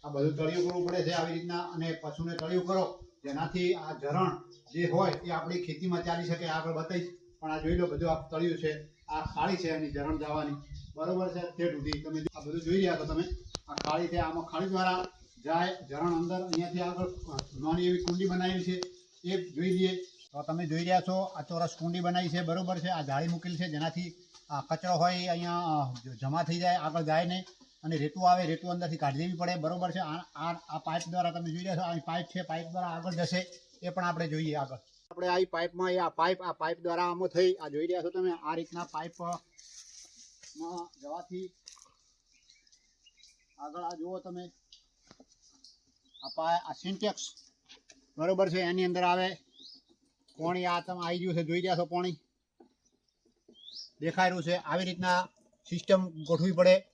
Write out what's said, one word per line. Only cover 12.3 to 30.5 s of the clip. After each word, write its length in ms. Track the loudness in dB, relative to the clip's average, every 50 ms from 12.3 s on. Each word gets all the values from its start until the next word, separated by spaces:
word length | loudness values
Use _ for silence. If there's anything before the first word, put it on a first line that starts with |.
| -6
આ 60 | -6
બધું 200 | -8 -6 -6 -4
જોઈ 160 | 0 2 2 4
રહ્યા 180 | 4 4 2
છો 100 | 0 -2
તમે, 180 | -2 0 0 0 -2 -4 -8 -8 -12 -14 -14 _ -8
આ 60 | -8
ખાળી 340 | -4 -2 0 0 0 0 0
છે, 100 | 0 0
આમાં 280 | 0 0 -2 -4 -6
ખાળી 220 | -4 -4 -4 -2 -2
દ્વારા 380 | 0 0 2 2 2 0 -2 -4 -10 -16 -20 -20 _ -12 -4
જાય 320 | -2 0 0 0 0 -2 -6 -10 -10
ઝરણ 260 | -6 -2 0 0 2
અંદર. 280 | 0 0 0 -2 -2 -2
અહીંયાથી 360 | -2 -2 -2 -2 -2 -2 -2
આગળ, 300 | -2 -2 -2 -2 -4 -4
અ, 280 | -4 -8 -10 -6 -8 -8 -8 -8 -10 -6
નાની 260 | -2 0 2 2 4
એવી 120 | 4 2 2
કુંડી 300 | 2 0 0 0 0 0
બનાવેલી 360 | 2 2 0 2 0 0 0
છે, 180 | 0 -2 -2 -4 -8 -10 -20 -20 _ _ -10 -6
એ 240 | -2 -2 -2 -2 -2
જોઈ 200 | -4 -2 2 2
લઈએ. 260 | 4 4 4 2 2 -2 -6 -10 -16 -20 -20 -12
તો 100 | -10 -10
તમે 240 | -6 -4 -2 -2 -2
જોઈ 140 | 0 0 0
રહ્યા 220 | 2 4 4 4
છો, 220 | 4 2 0 0 0
આ 180 | -2 -4 -10
ચોરસ 340 | -8 -6 -2 -2 -2 -2 -2 -4
કુંડી 200 | -4 -2 -2 0
બનાવી 300 | 0 2 2 2 0 0
છે, 120 | 0 0
બરોબર 380 | 0 0 0 -2 0 -2 -2 -2
છે? 80 | -2 -2
આ 140 | -2 -2
જાળી 260 | -2 -2 -2 -2 0 0
મૂકેલી 300 | -2 -2 -4 -6 -4 -2
છે, 100 | -2 -2
જેનાથી 480 | -2 -2 -2 -2 -2 -4 -6 -6 -8 -14 -20 _ _ -20 _ _
આ 120 | -6 -6
કચરો 320 | -2 -2 -4 -2 0 2 4
હોય 200 | 4 6 4 4
એ 140 | 2 0 0
અહીંયા, 320 | 0 0 0 -2 -2 0
અ, 340 | 0 2 2 2 2 0 -4 -8 -10
જ-, 120 | -12 -10 -6
જમા 220 | -4 0 0 0 2
થઈ 140 | 2 0 2
જાય, 180 | 4 4 4
આગળ 260 | 4 2 0 0 0
જાય 240 | 2 4 4 4 4
નહીં. 180 | 2 0 -2 -4 -8 -16 -20 -20 _ _ _ -4
અને 140 | -2 0 0
રેતું 340 | 0 0 -2 4 8 8
આવે, 120 | 8 8 6
રેતું 280 | 0 0 -2 -2 -4
અંદરથી 260 | -4 -2 -2 -4 -2 0
કાઢી 200 | 0 0 0 0
દેવી 160 | -2 -2 -2
પડે, 220 | -2 0 0 0
બરોબર 360 | 0 0 -2 0 0 -2 -2
છે? 80 | -2 -2
આ, 180 | -2 -2 -4 -6 -8 -10 _
આ, 180 | -6 -4 -4